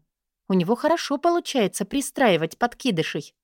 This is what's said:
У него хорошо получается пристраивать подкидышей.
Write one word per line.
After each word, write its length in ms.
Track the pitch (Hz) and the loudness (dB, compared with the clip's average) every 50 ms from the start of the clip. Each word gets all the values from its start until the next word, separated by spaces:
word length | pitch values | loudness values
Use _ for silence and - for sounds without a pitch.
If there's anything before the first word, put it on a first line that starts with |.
| _ _ _ _ _ _ _ _ _ - | _ _ _ _ _ _ _ _ _ 0
У 60 | 190 | 2
него 220 | 185 170 175 240 | 2 2 2 0
хорошо 420 | 233 - 302 330 330 - - 277 277 | 2 2 2 2 2 0 -2 -4 0
получается 640 | - 349 339 349 - - - 262 208 185 - - 202 | 0 0 0 0 -2 -2 0 0 0 0 -2 -4 -6
пристраивать 760 | - - 285 269 - - - 269 220 175 156 160 165 - - | -4 -4 -4 -4 -4 -2 2 4 4 4 2 0 -4 -4 -4
подкидышей. 760 | 240 240 - - - 254 190 160 151 - - 160 - - - _ | -4 -4 -4 -4 -4 -2 -2 0 -2 -4 -6 -8 -10 -10 -16 _